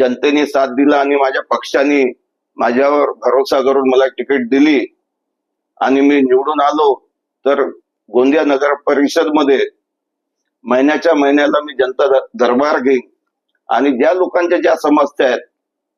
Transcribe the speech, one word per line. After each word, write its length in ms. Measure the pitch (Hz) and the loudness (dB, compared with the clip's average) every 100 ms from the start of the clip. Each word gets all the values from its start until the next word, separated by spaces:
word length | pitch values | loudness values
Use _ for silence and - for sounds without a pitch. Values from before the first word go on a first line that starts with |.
जनतेने 460 | 127 123 143 147 139 | -2 0 0 0 0
साथ 200 | 139 135 | 0 0
दिला 300 | 123 143 143 | 0 2 2
आणि 200 | 143 143 | 0 0
माझ्या 260 | 135 143 | 0 -4
पक्षाने 720 | - 117 - 151 143 143 123 - _ _ _ - | -4 -6 -2 -2 2 2 0 -4 _ _ _ -4
माझ्यावर 540 | 117 123 139 147 139 | -2 0 0 0 -2
भरोसा 500 | - 123 127 135 143 | -2 0 0 0 0
करून 280 | 131 135 135 | 0 0 2
मला 200 | 131 135 | 2 0
तिकीट 400 | - 123 139 117 | -2 -4 -4 0
दिली 460 | 135 151 139 95 _ _ _ _ _ _ _ _ - | 0 2 0 -2 _ _ _ _ _ _ _ _ -6
आणि 200 | 117 135 | -2 2
मी 200 | 143 147 | 2 2
निवडून 400 | 131 160 156 151 | 2 0 0 -2
आलो, 480 | 143 151 147 123 _ _ _ _ | -2 2 0 0 _ _ _ _
तर 180 | 135 139 135 - _ _ _ | -2 -2 -2 -8 _ _ _
गोंदिया 320 | 110 135 156 | 0 2 2
नगर 300 | 147 135 147 | 0 0 -2
परिषदमध्ये 920 | - - 143 139 - 160 151 139 127 107 - _ _ _ _ _ _ _ _ | -2 -2 0 0 0 0 0 2 0 -2 -10 _ _ _ _ _ _ _ _
महिन्याच्या 500 | 113 127 139 151 165 | -4 0 0 0 0
महिन्याला 460 | 151 139 147 147 147 | 0 2 2 0 -2
मी 120 | 147 127 | -4 -4
जनता 280 | 127 127 139 | -4 -2 0
द-, 180 | 131 - | 0 -2
दरबार 440 | 113 123 123 147 156 | -2 0 0 0 0
घेईन 300 | 127 127 - _ _ _ _ _ - | 0 -2 -4 _ _ _ _ _ -6
आणि 220 | 117 143 | -2 0
ज्या 220 | 120 151 | 0 0
लोकांच्या 460 | 180 175 175 175 175 | 0 -2 -2 0 0
ज्या 160 | 170 160 | 0 0
समस्या 500 | 151 147 143 - 135 | 0 0 0 -2 -2
आहेत 140 | 117 - _ _ _ _ | -2 -8 _ _ _ _